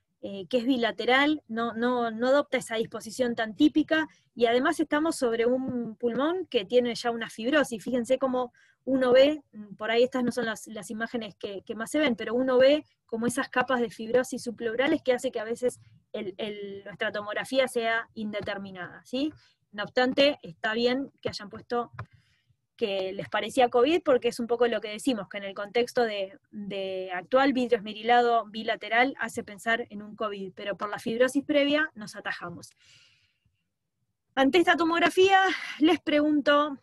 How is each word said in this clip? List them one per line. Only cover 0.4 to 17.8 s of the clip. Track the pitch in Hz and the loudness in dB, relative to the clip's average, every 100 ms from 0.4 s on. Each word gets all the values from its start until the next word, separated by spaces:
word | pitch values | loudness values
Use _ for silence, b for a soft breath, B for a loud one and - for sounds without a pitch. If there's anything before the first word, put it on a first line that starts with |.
| 185 | -2
que | 254 | 0
es | |
bilateral, | 233 262 226 214 220 262 285 302 - | 2 2 0 -2 2 4 4 0 -4
no, | 226 233 | -6 -4
no, | 220 240 247 233 | -2 0 0 -2
no | 220 247 | -2 2
adopta | 277 - 254 | 2 2 -2
esa | - 220 | -4 -6
disposición | 226 226 220 208 247 | -6 -8 -10 -4 -2
tan | 233 220 208 | -2 -4 2
típica, | 294 311 294 320 302 b b | 4 4 2 2 0 b b
y | - 233 | 0 2
además | 240 285 330 | 4 2 0
estamos | 320 294 320 311 | 0 0 0 0
sobre | 247 226 | 0 0
un | 233 262 262 247 226 214 | 0 0 -2 -6 -6 -4
pulmón | 240 226 294 370 349 | -4 0 0 -2 -2
que | 240 | -2
tiene | 185 247 240 | 2 2 2
ya | 226 240 | 0 -4
una | 233 214 | -4 -6
fibrosis. | - 220 302 269 226 | -8 0 2 2 -2
Fíjense | 254 247 226 262 | -4 -2 0 0
cómo | 269 247 247 _ b b | 0 -2 -4 _ b b
uno | - 262 254 | -2 0 6
ve, | 254 277 311 - 214 208 190 | 6 6 4 -6 -18 -16 -8
por | 214 | -2
ahí | 233 | 2
estas | 247 254 | 2 2
no | 240 | -2
son | 226 226 | -2 -4
las, | 214 - | -6 -10
las | 220 185 | -14 -12
imágenes | 220 226 240 220 | -8 -6 -6 -8
que, | - 214 196 | -10 -10 -10
que | - | -10
más | 214 208 | -10 -4
se | 294 | 0
ven, | 302 | 0
pero | 233 214 | 0 -2
uno | 233 262 247 | -2 2 6
ve | 262 302 - _ _ | 6 6 0 _ _
como | 220 240 | -4 -4
esas | 269 262 | -2 -2
capas | 254 247 254 | -2 0 0
de | 233 | -2
fibrosis | - 220 247 254 247 | -6 -2 0 0 -4
subpleurales | 240 214 233 226 277 311 | -8 -8 -6 -2 0 0
que | - | 0
hace | 247 262 | 0 -2
que | 233 | -6
a | |
veces | 220 233 247 - b b _ | -6 -2 -2 -4 b b _
el, | 214 208 185 | -10 -10 -8
el, | 220 208 202 196 | -8 -8 -10 -12
nuestra | 202 - 214 | -14 -6 -4
tomografía | 208 208 208 202 262 254 | -4 -6 -6 -2 0 0
sea | 240 | 0